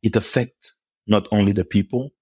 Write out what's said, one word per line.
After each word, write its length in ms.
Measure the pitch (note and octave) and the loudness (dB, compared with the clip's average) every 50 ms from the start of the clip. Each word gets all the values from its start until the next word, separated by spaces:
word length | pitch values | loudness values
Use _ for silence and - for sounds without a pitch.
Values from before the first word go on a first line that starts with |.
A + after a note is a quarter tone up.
it 140 | - A2+ - | -2 0 0
affects 600 | A2+ G#2 - - C3+ A#2+ A#2+ _ _ - - _ _ _ _ _ _ _ | 0 -2 0 -2 -2 -2 -2 _ _ -20 -20 _ _ _ _ _ _ _
not 220 | - G#2 G#2 G2 - | 0 0 0 0 0
only 200 | - G#2 G2+ G2 | 0 2 2 2
the 120 | G2+ A2 G#2+ | 2 0 -2
people 520 | - - G2+ G2 - - B2 C3 C#3+ _ _ | 0 0 -2 -2 0 -4 -6 -6 -6 _ _